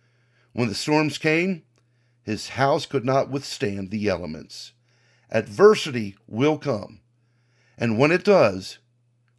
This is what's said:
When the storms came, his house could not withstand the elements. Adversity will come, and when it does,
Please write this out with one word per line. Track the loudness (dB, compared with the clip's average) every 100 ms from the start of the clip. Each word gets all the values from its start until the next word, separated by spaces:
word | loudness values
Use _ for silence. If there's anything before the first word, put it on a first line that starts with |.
| _ _ _ _ _
When | -4 -4
the | -4
storms | 0 2 2 -2
came, | 0 0 0 -4 -10 _ _ _ _ _
his | -8 -8 -8
house | -2 0 0 -2
could | -4
not | 0 0 -2
withstand | -6 -10 -6 -6 -6 -8
the | -4 -2
elements. | -2 -6 -12 -16 -20 -20 _ _ _ _ _ _
Adversity | -4 -4 6 6 6 0 -6 -6 -10 -10
will | 0 0 0
come, | -4 -6 -8 -18 _ _ _ _ _ _ _ _
and | -2 2
when | 4
it | 4
does, | 4 6 4 2 -8 -16 _ _ _ _ _